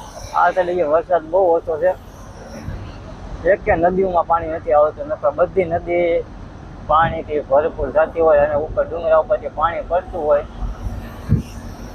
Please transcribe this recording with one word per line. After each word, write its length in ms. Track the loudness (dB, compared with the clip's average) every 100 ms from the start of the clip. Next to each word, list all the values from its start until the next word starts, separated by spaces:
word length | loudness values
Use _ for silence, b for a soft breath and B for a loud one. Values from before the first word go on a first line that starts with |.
| -16 -16 -6 0
આ 160 | 2
તો 100 | 2
લઈએ, 220 | 0 0 2
વરસાદ 380 | 2 2 0 2
બહુ 80 | 2 4 2
ઓછો 180 | 0 0
છે. 100 | 0 -2 -8 -18 -18 -16 -16 -14 -10 -10 -12 -14 -16 -14 -14 -4 0
એક 80 | 2 2
કે 80 | 2
નદીઓમાં 520 | 2 2 2 2 2
પાણી 280 | 0 0 -6
નથી 200 | 2 4
આવતું, 300 | 4 2 -6
નકર 220 | -2 0 2
બધી 300 | 0 2 0
નદી 380 | 0 0 0 2 0 -2 -12 -16 -16 -16 -8 2
પાણીથી 580 | 4 4 0 -4 -4 2
ભરપૂર 400 | 4 2 -2 -2
થતી 340 | 2 2 4 6
હોય 140 | 6
અને 120 | 4 2 -2
ઉપર 180 | -2 -2
ડુંગરા 380 | -2 2 4
ઉપરથી 340 | 4 0 -2 -2
પાણી 300 | -2 -2 -2
પડતું 340 | -2 -2 -2
હોય, 220 | 2 2 2 -8 -8 -6 -8 -8 -12 -8 0 0 0 -12 -14 -14 -14